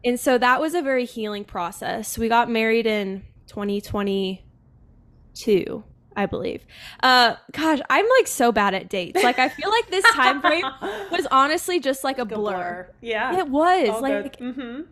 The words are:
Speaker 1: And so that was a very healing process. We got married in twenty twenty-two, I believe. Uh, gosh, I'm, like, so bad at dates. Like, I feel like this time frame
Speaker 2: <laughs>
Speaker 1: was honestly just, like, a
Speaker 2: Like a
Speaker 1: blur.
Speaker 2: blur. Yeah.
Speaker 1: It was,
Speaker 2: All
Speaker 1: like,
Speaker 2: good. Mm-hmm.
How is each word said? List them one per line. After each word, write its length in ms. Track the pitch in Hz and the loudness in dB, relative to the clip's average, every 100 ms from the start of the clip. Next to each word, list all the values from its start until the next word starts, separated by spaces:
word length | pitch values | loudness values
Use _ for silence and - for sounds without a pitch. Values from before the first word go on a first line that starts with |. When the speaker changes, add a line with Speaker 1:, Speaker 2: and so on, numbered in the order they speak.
Speaker 1:
And 140 | 247 247 | -2 0
so 200 | - 247 | 2 2
that 220 | 247 262 | 4 2
was 140 | 311 | 0
a 80 | 349 | -2
very 220 | 269 262 | 0 -2
healing 400 | 240 233 214 208 | -2 -6 -8 -8
process. 720 | 202 196 170 - - 185 214 - | -10 -8 -8 -6 -8 -6 -8 -4
We 120 | 226 | 2
got 200 | 233 233 | 2 2
married 380 | 226 226 226 220 | 0 2 2 2
in 380 | 214 196 190 - - - | -2 -4 -8 -14 -20 -14
twenty 340 | - 202 202 | -8 -4 -4
twenty-two, 2000 | - 208 202 196 190 190 - _ _ _ - - _ _ - - - 180 - - - - _ - | -4 -4 -2 -2 -4 -6 -14 _ _ _ -20 -20 _ _ -20 -8 2 2 2 -10 -14 -20 _ -6
I 100 | 196 | -4
believe. 380 | - - - _ - - - | -4 -6 -8 _ -20 -20 0
Uh, 320 | 262 254 233 - - | 4 6 4 2 -12
gosh, 280 | - 320 294 - | -2 0 0 2
I'm, 160 | 277 440 523 | 2 4 4
like, 80 | - | 4
so 260 | - 240 | 2 2
bad 220 | 214 202 | 4 0
at 140 | 190 - | -2 -4
dates. 340 | 196 175 370 | -6 -2 2
Like, 160 | 247 247 | 2 2
I 100 | 254 | 0
feel 220 | - 339 | 0 0
like 200 | 453 466 | 0 0
this 140 | 370 453 | 4 4
time 280 | 453 254 277 | 6 2 2
frame 240 | 349 320 | 0 0
Speaker 2:
<laughs> 460 | 269 - 392 415 392 | -2 -6 -10 -10 -4
Speaker 1:
was 160 | 349 294 | -4 2
honestly 500 | 262 285 339 - 359 | 2 4 0 0 -2
just, 240 | 269 277 | 0 -2
like, 140 | 269 269 | -4 -4
a 40 | |
Speaker 2:
Like 100 | 226 | -6
a 40 | 214 | -4
Speaker 1:
blur. 160 | 208 | -4
Speaker 2:
blur. 380 | 185 175 175 - - | -4 -6 -8 -14 -14
Yeah. 380 | 233 220 254 370 | -6 -4 -2 -2
Speaker 1:
It 100 | 311 | 0
was, 400 | 277 339 370 240 | 2 4 4 2
Speaker 2:
All 120 | 220 | 0
Speaker 1:
like, 380 | 269 277 285 - | -2 -4 -6 -10
Speaker 2:
good. 160 | 247 254 | -10 -10
Mm-hmm. 240 | 240 254 349 | -10 -12 -14